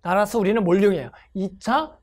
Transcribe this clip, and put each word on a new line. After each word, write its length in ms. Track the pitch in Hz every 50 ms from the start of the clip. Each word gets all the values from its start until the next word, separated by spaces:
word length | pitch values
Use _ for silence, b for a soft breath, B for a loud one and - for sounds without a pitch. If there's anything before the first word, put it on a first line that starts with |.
따라서 380 | _ 175 185 202 208 202 - 233
우리는 240 | 196 190 214 233 196
뭘 180 | 170 175 196
이용해요? 300 | 208 202 185 156 123 117 B B B B B
이 260 | 190 190 185 190 -
차 380 | - 220 247 302 320 311 - _